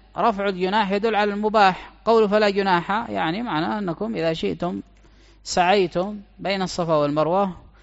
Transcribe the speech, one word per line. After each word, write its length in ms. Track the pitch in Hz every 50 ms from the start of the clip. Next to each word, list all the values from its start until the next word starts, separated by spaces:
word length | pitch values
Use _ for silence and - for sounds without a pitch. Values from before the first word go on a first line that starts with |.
| - _ -
"رفع 320 | - 185 233 208 196 196 202
الجناح 420 | 196 180 185 185 202 - 208 185
يدل 240 | 196 202 208 226 214
على 180 | 202 208 208 202
المباح، 600 | 202 208 214 202 220 202 190 175 - - - - - -
قول 240 | 214 233 226 220 190
'فلا 220 | 208 214 214 208
جناح' 600 | 196 196 196 196 185 175 165 - 196 220 240 220
يعني 320 | 208 196 180 160 170 214 247
معناه 360 | 233 165 151 165 208 220 214
أنكم 360 | 202 175 160 - 208 233 220
إذا 180 | 170 160 165 165
شئتم 480 | 165 - 196 170 165 170 175 196 196 - _ _ _ _ - _ _ _ _ - _ -
سعيتم 760 | - - 185 175 180 208 208 185 170 - 180 185 208 208 208 196 _ _ -
بين 240 | 170 175 202 190 185
الصفا 320 | 175 - - 175 160 160
والمروة، 640 | 151 147 143 147 151 151 156 175 196 202 190 170 - - - - -